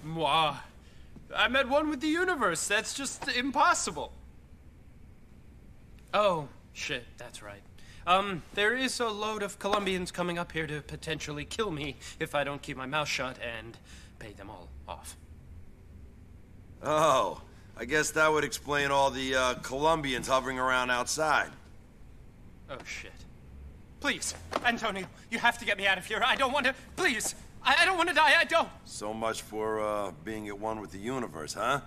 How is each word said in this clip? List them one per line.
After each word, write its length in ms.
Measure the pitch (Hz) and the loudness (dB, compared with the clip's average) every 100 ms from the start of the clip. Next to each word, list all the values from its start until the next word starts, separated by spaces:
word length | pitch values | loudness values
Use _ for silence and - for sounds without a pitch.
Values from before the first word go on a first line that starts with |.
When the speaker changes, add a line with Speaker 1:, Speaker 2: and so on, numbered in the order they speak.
Speaker 1:
Moi. 520 | 151 165 151 151 156 135 - - - - - - - | -6 -2 2 4 4 0 -10 -18 -20 -20 -18 -18 -8
I'm 220 | - 208 254 | 2 4 4
at 120 | 262 | 4
one 200 | 277 311 | 4 2
with 120 | 302 | 0
the 80 | 311 | 0
universe. 600 | 320 370 349 208 165 - | 2 2 2 2 2 2
That's 240 | 202 208 | 0 0
just 360 | - 185 - - | -6 -6 -6 -4
impossible. 840 | 247 262 277 311 339 - 147 113 - - - - - - - - - - - - - - - - - - - - | -2 0 4 4 4 0 -4 -8 -10 -20 -20 -20 -20 -20 -20 -20 -20 -20 -20 -20 -20 -20 -20 -20 -20 -20 -20 -4
Oh, 360 | 190 208 170 139 - - | 2 2 2 -4 -12 -20
shit, 300 | - - 139 117 - | -12 -6 -6 -8 -16
that's 260 | 123 - | -16 -14
right. 200 | 107 101 - - - - - | -14 -16 -18 -20 -18 -12 2
Um, 360 | 185 202 180 - | 4 4 -4 -6
there 220 | - 208 247 | 2 2 2
is 220 | 262 - | -2 0
a 80 | 233 | -2
load 340 | 208 214 214 | -2 -4 -4
of 160 | 202 - | -6 -4
Colombians 520 | 196 208 196 185 180 | 0 2 2 -2 -2
coming 280 | - 175 175 | -2 -2 -2
up 140 | 175 | -4
here 140 | 160 156 | -4 -4
to 160 | 151 | -6
potentially 600 | 139 151 - 156 - 147 | -8 -10 -6 -6 -6 -8
kill 260 | 143 - 220 | -8 -2 -2
me 260 | 151 147 131 - - | -2 -6 -8 -14 -8
if 160 | 156 | -4
I 100 | 147 | 0
don't 160 | 139 143 | -2 -4
keep 160 | - 131 | -8 -8
my 100 | 131 | -4
mouth 220 | 151 147 | -2 -2
shut 300 | - 131 127 | -2 -4 -6
and 380 | 117 117 113 113 - - - - | -8 -8 -12 -16 -18 -20 -20 -16
pay 140 | 110 | -16
them 180 | 95 101 | -14 -16
all 180 | 101 85 - - | -16 -16 -16 -12
off. 280 | 85 - - - - - - - - - - - - - - - - - - | -12 -12 -18 -18 -20 -18 -18 -18 -18 -20 -18 -18 -20 -20 -20 -20 -20 -20 -10
Speaker 2:
Oh, 580 | - 151 156 131 101 78 - - - - | 0 4 6 6 4 -2 -14 -20 -20 -12
I 80 | |
guess 260 | 120 151 147 | 0 2 2
that 180 | 160 156 | 4 4
would 140 | 151 | 6
explain 460 | 147 - 131 143 143 | 0 -4 -2 0 4
all 200 | 139 139 | 4 4
the, 260 | 127 131 131 | 2 0 4
uh, 180 | 127 | 4
Colombians 720 | 123 - 131 151 160 143 123 117 | 0 -4 0 2 2 2 -2 2
hovering 320 | 131 127 131 | 2 2 0
around 320 | 127 127 127 | 2 2 2
outside. 600 | 123 123 - 156 135 87 - - - - - - - - - - - - | 0 0 0 4 4 2 -6 -20 -20 -20 -20 -20 -20 -20 -20 -20 -20 -16
Speaker 1:
Oh, 80 | 131 | -14
shit. 280 | - - 98 - - - - - - - - - | -12 -12 -12 -16 -18 -18 -18 -16 -16 -18 -20 -6
Please, 340 | 285 208 - - - - | -4 -2 -4 -8 -4 0
Antonio, 420 | 240 233 226 196 185 - - | 2 2 0 -4 -8 -12 -8
you 80 | 233 | 2
have 200 | 226 233 | 2 2
to 60 | |
get 140 | 214 202 | -2 0
me 80 | 196 | 2
out 100 | 190 | 0
of 80 | |
here. 160 | 180 208 | 0 0
I 100 | 233 | 2
don't 180 | 220 269 | 4 2
want 140 | 285 262 | 2 0
to, 80 | 262 - - | -2 -10 0
please! 400 | 359 226 - - - - | 2 2 -2 -6 -14 -4
I, 120 | 262 285 | 2 6
I 40 | |
don't 120 | 349 370 | 6 4
want 120 | 339 | 2
to 60 | |
die, 180 | 294 311 311 | 6 6 6
I 80 | |
don't. 240 | 311 330 269 - | 6 4 2 -4
Speaker 2:
So 300 | - - 104 | -14 -8 -6
much 280 | 110 113 110 | -2 -2 -2
for, 380 | - 107 110 107 | -6 -4 -2 0
uh, 300 | 107 104 101 78 | 0 0 -4 -6
being 240 | 80 110 104 | -8 -8 -8
at 100 | 101 | -6
one 220 | 107 110 | -6 -6
with 100 | 98 | -8
the 80 | 98 | -8
universe, 560 | 107 131 113 78 78 | -6 -4 -6 -8 -8
huh? 260 | - 110 139 | -4 0 0